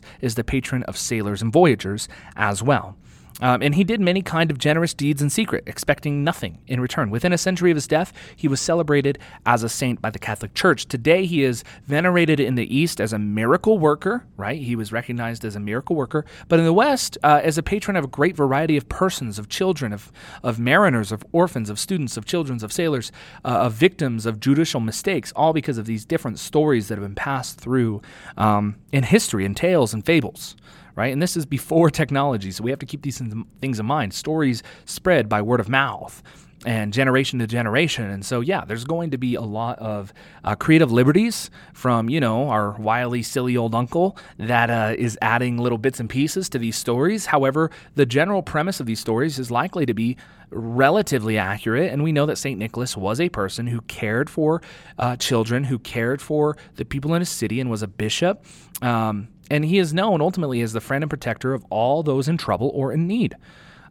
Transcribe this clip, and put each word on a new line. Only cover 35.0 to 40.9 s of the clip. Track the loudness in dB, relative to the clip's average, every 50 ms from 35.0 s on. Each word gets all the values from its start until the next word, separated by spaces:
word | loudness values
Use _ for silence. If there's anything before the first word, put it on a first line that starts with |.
| 0 2 4 4 4
by | 2 0 0
word | 2 2 2 0
of | 2
mouth | 2 0 0 0 0 -4 -10 -12 -16 -18 -20 -20 -20 -20 -20 -20 -20 -20 -10 -6
and | -4 -2 -2 -2 -2 0
generation | 0 2 2 2 2 0 0 -2 -4
to | -4
generation. | -2 -2 -2 -2 0 2 2 2 0 -2 -4 -6 -6
And | -6 -8 -6
so, | -4 -4 -2
yeah, | 0 0 -2 -2 -2
there's | -6 -8 -8 -4
going | -4 -4 -4 -4 -4
to | -4
be | -4 -2 -2 -2
a | -2
lot | -4 -6 -6 -4 -4 -4 -6 -6
of, | -6 -6 -6 -6 -8 -12 -16 -20 -20 -20 -20 -8 -4
uh, | -4 -4
creative | -2 4 6 6 6 6 6